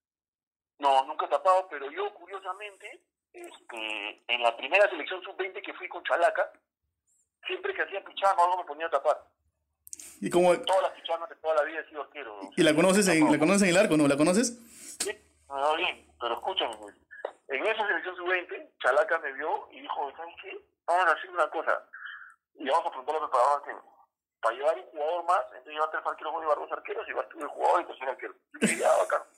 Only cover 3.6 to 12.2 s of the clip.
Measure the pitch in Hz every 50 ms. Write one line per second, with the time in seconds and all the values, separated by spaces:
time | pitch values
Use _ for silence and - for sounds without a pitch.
3.6 | _ - 120 113 110 107 107 107 101 107 - - _ - 120 120 120 117 113 -
4.6 | 127 135 170 196 208 196 180 156 147 - 185 185 180 196 185 - 190 190 185 202
5.6 | - - 185 - 185 175 - 175 170 - 131 160 170 160 - 175 202 - - _
6.6 | _ _ _ _ _ _ _ _ _ _ _ _ _ _ _ _ - - 370 370
7.6 | 392 392 - - - - - 196 - - - - 196 196 190 180 175 180 180 185
8.6 | 175 - 147 151 165 165 151 - - 156 131 - - _ _ _ _ _ _ _
9.6 | _ _ _ _ _ - - - - - - - 202 180 - 175 180 180 175 165
10.6 | - - 185 190 185 170 - - - - 165 165 165 160 - - - 156 156 147
11.6 | 147 156 165 160 147 - 156 147 139 - - 147